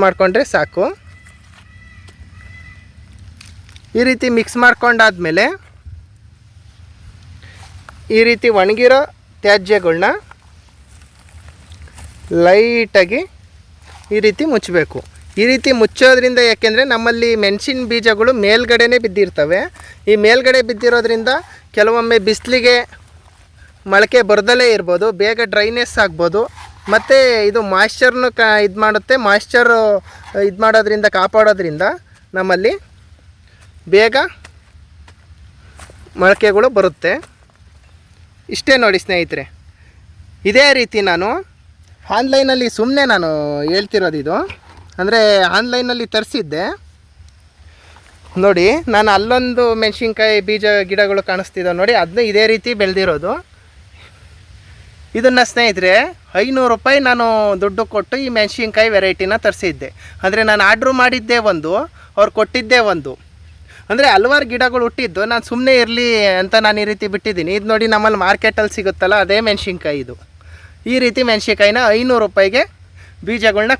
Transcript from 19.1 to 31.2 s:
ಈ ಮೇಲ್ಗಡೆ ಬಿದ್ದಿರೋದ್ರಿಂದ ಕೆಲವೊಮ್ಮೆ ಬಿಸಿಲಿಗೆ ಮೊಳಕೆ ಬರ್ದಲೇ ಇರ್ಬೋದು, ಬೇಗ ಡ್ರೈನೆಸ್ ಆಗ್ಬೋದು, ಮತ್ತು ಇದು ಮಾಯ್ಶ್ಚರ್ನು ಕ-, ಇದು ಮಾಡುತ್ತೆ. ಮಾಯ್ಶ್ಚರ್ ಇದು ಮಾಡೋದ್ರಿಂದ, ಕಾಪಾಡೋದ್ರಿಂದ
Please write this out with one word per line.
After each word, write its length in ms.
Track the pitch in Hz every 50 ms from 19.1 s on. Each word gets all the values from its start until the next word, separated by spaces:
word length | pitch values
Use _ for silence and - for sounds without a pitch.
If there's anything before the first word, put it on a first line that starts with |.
| 180 208 196 180 - - 147 151 175 196 277 359 - - - - - - - 202
ಈ 20 | 214 208 208
ಮೇಲ್ಗಡೆ 360 | 214 240 269 247 254 254 262 240 226
ಬಿದ್ದಿರೋದ್ರಿಂದ 640 | 240 202 240 240 240 240 220 226 233 226 220 247 262 320 - - - - - _ - 220
ಕೆಲವೊಮ್ಮೆ 400 | 208 220 233 233 233 226 233 220 185 220
ಬಿಸಿಲಿಗೆ 480 | 214 - - 247 254 254 226 247 247 240 240 - - - - - - - _ - _ _ _ _ _ - - - _ _ _ 196
ಮೊಳಕೆ 300 | 190 196 214 - - 247 226 190
ಬರ್ದಲೇ 380 | 214 214 196 220 247 254 247 240 220 202
ಇರ್ಬೋದು, 300 | 185 170 175 175 202 226 202 175
ಬೇಗ 180 | 202 214 226 220 233 202 208
ಡ್ರೈನೆಸ್ 420 | 208 208 220 233 240 240 - - 214 208
ಆಗ್ಬೋದು, 360 | 190 160 160 170 170 165 208 233 262 - - - - - - - 196 208
ಮತ್ತು 240 | 226 - - 269 269 262 254 240 220 208 208
ಇದು 100 | 202 233 214 196 190
ಮಾಯ್ಶ್ಚರ್ನು 560 | 190 208 214 - - 262 254 240 247 254 247 - -
ಕ-, 180 | 226 220 214 208 208 202
ಇದು 120 | 185 214 214
ಮಾಡುತ್ತೆ. 300 | 214 214 214 - - 254 262 233 202
ಮಾಯ್ಶ್ಚರ್ 440 | 202 208 - - - 240 247 233 233 226 220 214 208 190 - - - - - - - 202 202 202
ಇದು 80 | 180 190 220
ಮಾಡೋದ್ರಿಂದ, 420 | 220 220 220 208 208 214 214 208 208 -
ಕಾಪಾಡೋದ್ರಿಂದ 640 | 190